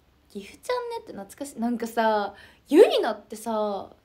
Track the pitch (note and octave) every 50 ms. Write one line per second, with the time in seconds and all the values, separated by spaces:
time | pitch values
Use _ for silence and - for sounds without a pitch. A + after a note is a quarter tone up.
0 | _ _ _ _ _ _ - G3+ G3 - - - - - B4 B4 B4 A#4 A#4 A4+
1 | A4+ - - - G3 G3 - - C#4+ C#4 - - A3 A#3+ A#3+ A3+ A#3 A3+ - -
2 | A3+ A3 G#3+ G#3 G3+ G3 - - - - - _ _ - C4+ D#4+ G#4+ D#5+ - B4
3 | F4 B3 G#3+ G#3 - - A3+ G#3+ - A#3 A3 G#3+ G#3+ G#3 G3+ F#3+ - - - _
4 | _